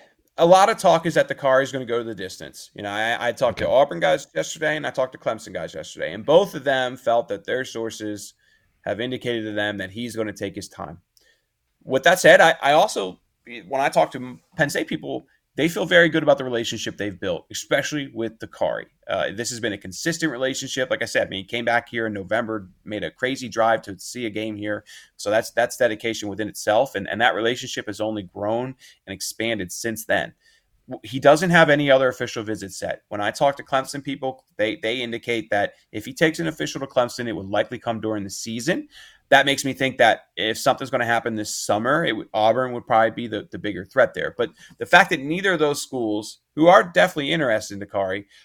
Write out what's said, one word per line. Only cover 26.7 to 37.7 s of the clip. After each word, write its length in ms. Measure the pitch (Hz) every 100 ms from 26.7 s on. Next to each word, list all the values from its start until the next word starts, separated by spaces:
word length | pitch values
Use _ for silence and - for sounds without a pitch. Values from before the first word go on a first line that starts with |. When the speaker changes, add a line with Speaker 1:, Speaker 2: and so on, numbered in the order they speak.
| 107 135
Speaker 1:
And, 140 | 98 -
and 140 | 104
that 120 | 120
relationship 520 | 90 113 113 127 131 107
has 160 | 98
only 220 | 107 107
grown 500 | 90 98 104 117 131 131 - _ -
and 80 |
expanded 580 | 95 - - 113 110 90
since 320 | - 117 110
then. 300 | - 98 58 - _ _ _ _ -
W-, 100 | 127 104
he 100 | 127
doesn't 300 | 139 151 180
have 200 | 170 151
any 200 | 143 143
other 180 | 135 131
official 340 | 127 123 120
visits 340 | 107 101 95 -
set. 280 | 90 - -
When 140 | 104
I 80 | 104
talk 260 | - 143 139
to 60 |
Clemson 420 | - 135 131 139
people, 400 | 139 139 131 131 _ -
they, 180 | 107 92
they 240 | 110 127
indicate 480 | 120 113 - 113 107
that 220 | 101 98 - _
if 140 | 107
he 80 | 127
takes 260 | 131 160 160
an 100 | 165
official 320 | 156 151 139
to 60 | 135
Clemson, 420 | 131 120 - 120
it 40 |
would 140 | 101 95
likely 300 | 104 -